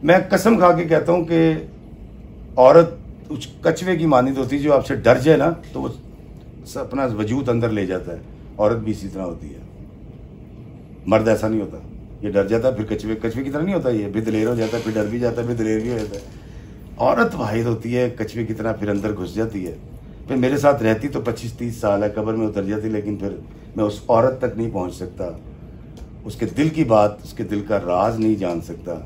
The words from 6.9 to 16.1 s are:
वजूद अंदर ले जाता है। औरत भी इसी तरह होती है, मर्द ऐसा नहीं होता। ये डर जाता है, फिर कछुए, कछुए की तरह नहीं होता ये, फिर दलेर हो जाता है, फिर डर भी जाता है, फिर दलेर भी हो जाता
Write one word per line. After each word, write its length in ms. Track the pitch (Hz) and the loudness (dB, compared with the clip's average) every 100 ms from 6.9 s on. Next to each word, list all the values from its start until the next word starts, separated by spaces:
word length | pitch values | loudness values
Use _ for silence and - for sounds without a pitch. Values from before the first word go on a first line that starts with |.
| 135 131 | -2 -2
वजूद 420 | 107 104 127 123 | 0 0 0 0
अंदर 220 | 113 117 | 0 2
ले 160 | 107 95 | 0 -2
जाता 260 | 92 90 | -4 -6
है। 80 | 85 - - - - | -12 -14 -18 -18 0
औरत 180 | 107 113 | 2 2
भी 140 | 110 | -2
इसी 180 | 101 98 | -6 -6
तरह 140 | 98 | -8
होती 240 | 92 85 78 | -8 -8 -12
है, 140 | 69 - - - - - - - - - - - - - - - | -16 -18 -18 -20 -20 -20 -18 -18 -20 -20 -18 -18 -18 -20 -16 0
मर्द 200 | 110 110 | 2 4
ऐसा 200 | 104 110 | 2 0
नहीं 120 | 110 | -2
होता। 220 | 95 - - - - - | -4 -10 -16 -16 -16 -10
ये 60 | 104 | -2
डर 160 | 98 95 | 0 2
जाता 220 | 113 127 | 2 2
है, 80 | 110 | 0
फिर 200 | 107 104 | -4 -4
कछुए, 180 | 107 | -4
कछुए 300 | 110 117 - | -4 -4 -4
की 60 | 139 | -4
तरह 120 | 143 | -2
नहीं 120 | 175 | -2
होता 160 | 185 127 | 0 0
ये, 200 | 113 101 | 0 -2
फिर 120 | 101 | -4
दलेर 240 | 110 110 110 | -2 0 0
हो 80 | 120 | 0
जाता 200 | 110 117 | -2 -2
है, 60 | |
फिर 120 | 110 | -2
डर 120 | 110 104 | -2 -2
भी 120 | 120 | 0
जाता 240 | 120 117 | -2 -2
है, 60 | 117 | -4
फिर 80 | 117 | -2
दलेर 240 | 110 110 | 0 0
भी 100 | 113 | -2
हो 80 | 120 | -4
जाता 180 | 104 | -6